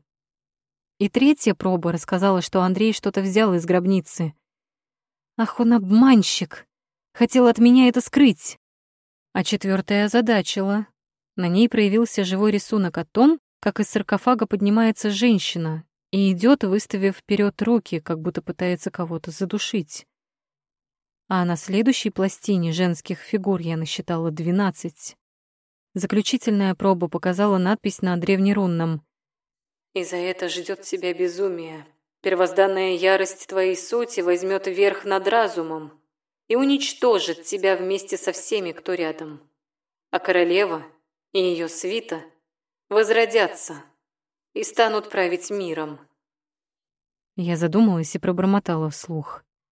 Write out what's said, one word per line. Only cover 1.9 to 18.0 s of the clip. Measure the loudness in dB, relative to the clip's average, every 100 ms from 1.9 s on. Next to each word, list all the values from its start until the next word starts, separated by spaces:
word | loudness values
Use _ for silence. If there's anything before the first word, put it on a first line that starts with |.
рассказала, | -4 -2 0 2 2
что | 0 0
Андрей | 0 2 0
что-то | 0 -2 -2
взял | 0 2 2
из | 2 2
гробницы. | 2 4 0 -2 -6 -6 -8 _ _ _ _ _ _ _ _ _ -4
Ах, | -4 0
он | 4
обманщик! | 4 4 6 8 6 4 -2 -6 -10 -20 _ _ _ _
Хотел | -2 2 4 4
от | 6
меня | 6 8 6
это | 4
скрыть! | 0 4 6 4 -6 -14 _ _ _ _ _ _ _
А | -4 -4
четвертая | -2 0 -2 0 0 2
озадачила. | 2 2 0 0 -4 -2 -2 -4 _ _ _ _ -4
На | 0
ней | 4 4
проявился | 4 2 2 0 -2 -2
живой | 0 0
рисунок | 0 -2 -2 -2 -4
о | -4
том, | 4 4 4 -4 _
как | -4 -2
из | -2
саркофага | -2 -2 0 2 0 0
поднимается | 0 2 2 2 0 -4
женщина | 0 2 2 0 -6 -6 -6 -10 _ _
и | 0 2
идет, | 4 4 4 2
выставив | -2 -2 -2 -2 -2
вперед | -4 0 0 0
руки, | 0 0 0 -8